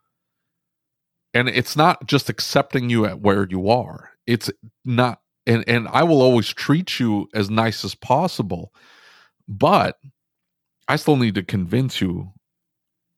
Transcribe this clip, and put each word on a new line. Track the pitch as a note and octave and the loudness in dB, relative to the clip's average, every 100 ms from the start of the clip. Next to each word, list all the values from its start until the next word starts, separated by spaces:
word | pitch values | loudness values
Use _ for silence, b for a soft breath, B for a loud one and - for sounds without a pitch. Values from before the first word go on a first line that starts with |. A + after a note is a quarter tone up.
| _ _ _ _ _ _ _ _ _ _ _ _ _ | _ _ _ _ _ _ _ _ _ _ _ _ _
And | A#2+ B2 | -2 0
it's | B2+ A#2 - | -2 -2 2
not | E3 - A2+ | 2 2 0
just | C#3 - | -2 0
accepting | - - C#3 - C3+ A#2+ | -6 -2 -2 0 -2 0
you | A#2 G#2 | 0 0
at | F#2+ | 0
where | G#2 G2 F#2+ | 0 2 0
you | F#2 F#2+ | -2 0
are. | B2 G2+ - - _ - | 0 -2 -12 -20 _ -4
It's | A#2+ - - A2 _ | -4 -4 -10 -14 _
not, | B2+ A#2+ B2 - _ _ - | -4 0 0 -2 _ _ 0
and, | A#2 A#2 | 0 2
and | A#2+ A2 | -2 0
I | A#2+ | 0
will | E3 D3 | 4 6
always | B2+ A#2+ G#2 | 6 4 0
treat | - - D#3 F#3 - | -4 0 0 0 -2
you | A#2+ G#2 - | 0 0 -2
as | A2 G2 | -4 -2
nice | A2 A2+ G#2 | 0 0 -2
as | G2 | -8
possible, | - - C3 F3+ - G2+ E2+ - _ b b b b b b - | -8 -2 0 0 -4 -6 -6 -10 _ b b b b b b -14
but | G2+ D3+ F#3+ F#2+ - C#3 _ _ _ _ _ _ _ - | -2 2 4 2 -4 -16 _ _ _ _ _ _ _ -4
I | D3 | -2
still | - C#3+ | 2 2
need | A#2 G2 | 2 0
to | |
convince | F2+ G2+ F2 A#2 C3 - | -2 -2 -2 -2 -2 -2
you, | F#2 F2+ F#2 - _ _ _ _ _ _ _ | -4 -4 -8 -16 _ _ _ _ _ _ _